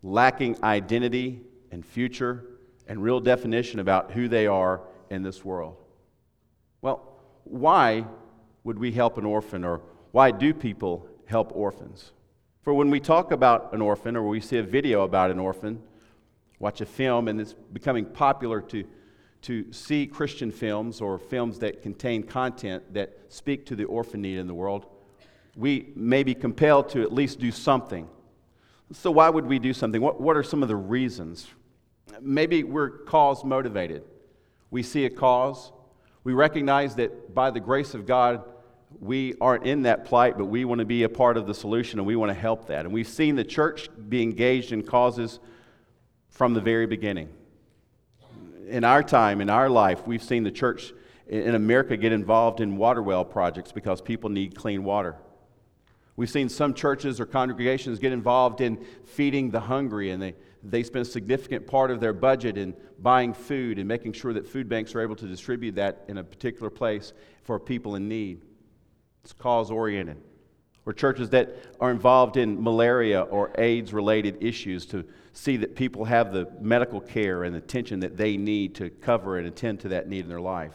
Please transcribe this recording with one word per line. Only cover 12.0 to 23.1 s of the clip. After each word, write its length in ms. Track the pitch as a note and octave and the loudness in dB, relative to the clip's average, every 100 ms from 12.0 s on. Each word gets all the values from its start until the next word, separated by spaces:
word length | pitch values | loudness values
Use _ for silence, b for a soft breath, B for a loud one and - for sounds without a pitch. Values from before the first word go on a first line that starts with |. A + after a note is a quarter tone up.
| - _ _ _ _ _ | -20 _ _ _ _ _
For 120 | - C#3+ | 0 4
when 160 | C#3+ | 4
we 80 | C#3+ | 4
talk 320 | C#3+ E3 F3 | 4 4 4
about 420 | C#3+ B2+ A#2 - | 4 6 6 4
an 80 | A2 | -2
orphan, 360 | G#2+ G#2 A#2 A#2 | 0 0 -2 -2
or 100 | G#2 | -2
we 140 | G#2+ | -2
see 180 | G#2+ B2 | -2 -2
a 40 | |
video 420 | G#2 B2 C#3+ G#2+ F#2+ | 0 0 2 2 4
about 260 | F#2+ F#2 | 4 2
an 80 | F#2 | 2
orphan, 420 | F#2+ F#2 G#2+ A2+ - b b b b b _ - | -4 -4 -8 -10 -14 b b b b b _ -8
watch 220 | G2+ - | -6 -6
a 60 | G#2+ | -8
film, 420 | - C3 A#2+ A#2 | -2 0 2 0
and 120 | G#2+ | -4
it's 120 | G#2+ | -6
becoming 520 | - - - - B2 G#2 | -12 -18 -8 -2 -2 -4
popular 560 | - C#3+ C3+ B2 A2+ | 0 0 2 -2 -6
to, 220 | G2 A2 G2 b b b b b | -6 -10 -10 b b b b b
to 300 | - A#2+ - | -10 -8 -8
see 340 | - - D3 C#3 | -12 -4 -2 -2
Christian 440 | - C#3+ - A#2 | -4 -6 -6 -8
films 500 | G#2+ A2+ G#2 A2+ A2 | -6 -4 -4 -4 -6
or 180 | G#2 F#2 | -6 -6
films 420 | - B2+ A#2+ G2+ | -6 -4 -4 -4
that 220 | A2 - | -6 -6
contain 420 | - G2 B2+ A#2 G2+ | -10 -8 -4 -4 -4
content 680 | C3 B2+ B2 G#2+ F#2 - G2 | -4 -4 -6 -10 -10 -8 -8
that 220 | G2 | -8